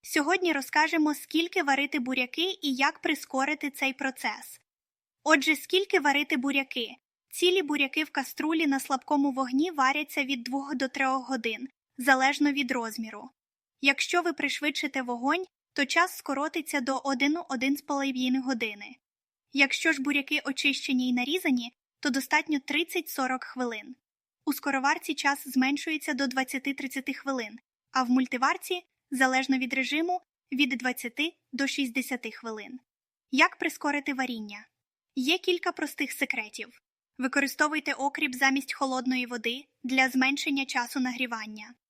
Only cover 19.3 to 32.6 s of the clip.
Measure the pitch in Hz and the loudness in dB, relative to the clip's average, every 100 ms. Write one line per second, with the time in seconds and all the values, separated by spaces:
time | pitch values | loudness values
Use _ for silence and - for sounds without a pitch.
19.3 | _ _ 269 277 - 330 285 269 285 277 | _ _ 2 2 2 0 2 0 0 0
20.3 | 302 - 269 285 269 - 254 254 247 247 | -2 -2 0 0 0 0 2 2 0 0
21.3 | 359 349 247 233 _ _ _ 294 262 269 | 0 2 0 -2 _ _ _ -2 -2 2
22.3 | 302 311 285 - 294 330 359 311 - 254 | 0 2 -2 0 -2 0 -4 -4 -4 -2
23.3 | 254 - 254 247 220 - 254 _ _ _ | -2 -6 -4 -4 -4 -12 -20 _ _ _
24.3 | _ - 277 294 269 277 339 - 294 285 | _ -4 -2 -2 0 2 0 -2 0 0
25.3 | 277 277 254 262 285 - 311 - 269 277 | 0 0 2 2 0 -2 -4 -2 -2 0
26.3 | 262 262 269 277 269 269 269 254 262 277 | 0 -2 -4 -4 -4 -6 -6 -6 -6 -4
27.3 | 262 214 226 _ _ _ 262 247 254 254 | -4 -6 -12 _ _ _ -2 2 2 2
28.3 | 247 269 349 - 359 _ _ _ 254 262 | 2 2 0 -4 -6 _ _ _ 2 4
29.3 | 262 262 262 247 269 247 294 339 359 _ | 4 2 0 2 -2 0 0 0 -2 _
30.3 | _ _ 262 277 254 254 247 240 - 311 | _ _ 0 2 2 -2 -4 -8 -4 -4
31.3 | _ _ 254 277 - 262 247 247 254 226 | _ _ -2 -2 0 -2 -2 -4 -6 -8
32.3 | - 233 214 | -10 -10 -10